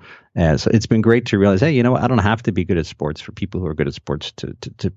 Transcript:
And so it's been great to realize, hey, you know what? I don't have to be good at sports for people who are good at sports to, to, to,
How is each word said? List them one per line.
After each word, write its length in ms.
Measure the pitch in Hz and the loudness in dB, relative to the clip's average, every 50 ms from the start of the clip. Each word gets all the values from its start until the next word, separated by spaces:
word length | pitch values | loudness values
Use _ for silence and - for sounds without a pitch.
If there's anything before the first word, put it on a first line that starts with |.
| - - - - _ _ - | -20 -20 -20 -20 _ _ -2
And 240 | - 87 80 76 - | 0 2 2 2 2
so 120 | - - - | 2 2 2
it's 140 | 110 107 | 2 2
been 160 | - 117 110 107 | 2 0 2 4
great 240 | 113 117 123 120 | 4 4 4 2
to 120 | - - 101 | 0 0 2
realize, 220 | 98 101 98 95 | 4 4 4 4
hey, 120 | 123 165 156 | 2 2 2
you 100 | 123 117 | 2 2
know 100 | 123 127 | 2 2
what? 100 | - - | 2 0
I 40 | - | 0
don't 100 | 131 113 | 2 2
have 240 | 98 104 113 110 - | 2 2 0 0 -2
to 80 | 117 92 | -4 -2
be 120 | 95 90 | -2 -2
good 140 | - 95 82 | -2 -2 -2
at 80 | 78 | -2
sports 340 | - - - - 73 76 - | -4 -8 -8 -6 -6 -6 -8
for 120 | - - - | -12 -16 -10
people 280 | - - - - 90 | -10 -10 -8 -6 -6
who 60 | 90 | -6
are 80 | 80 76 | -4 -4
good 120 | 73 71 69 | -2 -4 -4
at 40 | - | -4
sports 380 | - - - 71 73 - - - | -10 -8 -8 -8 -8 -8 -12 -14
to, 240 | - - - - - - | -12 -12 -12 -12 -14 -16
to, 80 | - - - | -16 -14 -8
to, 140 | - 95 - | -8 -8 -8